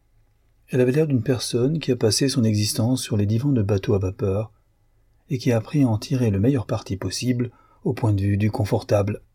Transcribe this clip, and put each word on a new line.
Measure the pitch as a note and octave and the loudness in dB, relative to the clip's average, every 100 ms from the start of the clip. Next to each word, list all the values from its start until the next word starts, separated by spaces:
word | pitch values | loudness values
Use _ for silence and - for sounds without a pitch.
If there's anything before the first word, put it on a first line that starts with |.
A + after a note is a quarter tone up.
| _ _ _ _ _ _ _ | _ _ _ _ _ _ _
Elle | C3 | 2
avait | B2+ | 2
l'air | C#3+ D#3 | 2 2
d'une | B2+ | 0
personne | A2+ B2 - A#2 C3 D#3+ | 0 -2 -2 -2 0 0
qui | - | -2
a | A#2 | 0
passé | A2+ G#2+ C3+ | 2 2 0
son | C3 | 2
existence | A2 G#2+ G#2 - A2+ B2+ | 2 2 0 0 0 0
sur | - G#2+ | 0 0
les | G2+ | 0
divans | A2+ C#3+ | 0 2
de | B2+ | 2
bateaux | G2+ G2+ - | 2 0 0
à | G2+ | 0
vapeur | F#2+ - G#2 G2 A2 - _ _ _ _ _ _ _ | -2 -2 -2 -2 -4 -12 _ _ _ _ _ _ _
et | B2 | -4
qui | C#3 | 0
a | A#2 | 0
appris | - D3 | 0 0
à | B2+ | 2
en | A2 | 0
tirer | - C3 A#2+ | -2 0 0
le | G2 | 2
meilleur | A2+ C#3 - | 2 0 -2
parti | A2 - G2 | -6 -6 -6
possible | F#2 - A#2+ B2 A#2 - _ _ | -6 -4 -2 -2 -4 -8 _ _
au | F3+ | -6
point | A2+ A2 | -2 0
de | G2+ | 2
vue | G2 G2+ | 2 2
du | G#2 | 0
confortable. | - G#2 G#2+ - G#2+ G2+ - - | 0 -2 -2 0 0 0 -4 -10